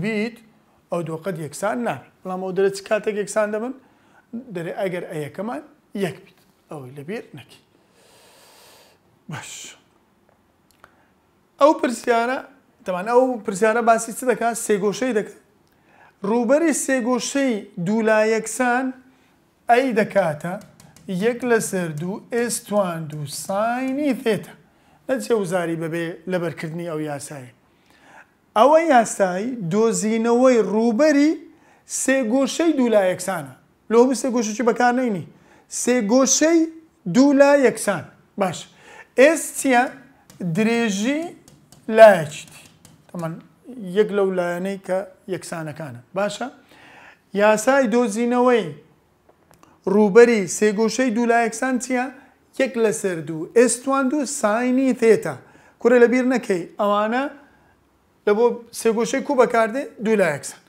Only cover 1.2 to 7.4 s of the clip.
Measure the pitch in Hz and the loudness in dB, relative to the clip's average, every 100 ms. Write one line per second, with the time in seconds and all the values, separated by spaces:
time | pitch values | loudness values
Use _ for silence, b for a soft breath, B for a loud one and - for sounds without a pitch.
1.2 | 196 165 147 143 202 247 226 139 - _ | -8 -8 -10 -6 -6 -4 -6 -6 -12 _
2.2 | 185 185 185 185 196 196 - 214 214 208 | -12 -8 -6 0 0 -2 -4 -4 -2 -6
3.2 | 196 220 208 214 240 262 b b b b | -4 -2 -2 -4 -8 -12 b b b b
4.2 | b 233 269 180 165 - 196 175 - 165 | b -16 -12 -10 -8 -6 -6 -6 -8 -10
5.2 | 139 - 214 277 - _ _ 208 180 - | -10 -8 -10 -10 -14 _ _ -8 -6 -8
6.2 | - _ _ _ - 156 127 143 139 226 | -18 _ _ _ -20 -18 -16 -16 -12 -12
7.2 | 226 139 | -12 -20